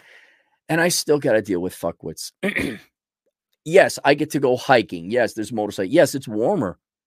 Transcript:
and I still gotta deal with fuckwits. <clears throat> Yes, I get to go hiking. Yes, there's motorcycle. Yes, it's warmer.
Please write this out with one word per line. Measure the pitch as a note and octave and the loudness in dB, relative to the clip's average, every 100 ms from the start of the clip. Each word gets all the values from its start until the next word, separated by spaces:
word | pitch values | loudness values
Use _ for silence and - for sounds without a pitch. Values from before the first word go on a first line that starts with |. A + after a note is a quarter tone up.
| _ - _ _ _ _ _ | _ -20 _ _ _ _ _
and | D#3+ | 0
I | F3 | 0
still | E3+ - D3 | 0 0 0
gotta | C#3+ A2 | 4 2
deal | G2+ F2+ | 2 -2
with | F2+ | -2
fuckwits. | - E2+ E2+ E2+ D#2 - - | -4 -8 -6 -12 -12 -14 -8
<clears throat> | G3 - - G#3 _ _ _ _ _ _ _ _ | -6 -4 -6 -8 _ _ _ _ _ _ _ _
Yes, | - F3+ C3 - | 2 4 4 2
I | C#3+ D3 | 0 2
get | D3+ | 0
to | D3+ | 0
go | C3 B2 | 0 0
hiking. | - B2+ G#2 F2+ E2+ | 4 2 2 -6 -4
Yes, | A#2+ A2 | 0 0
there's | - G#2 | -2 -8
motorcycle. | A2+ G#2 G2+ F#2+ | -4 -6 -4 0
Yes, | D3 C#3+ C#3+ | 2 2 0
it's | C3 | -8
warmer. | G#2+ C3 G3 G2+ E2 _ _ | -4 -2 -2 -4 -8 _ _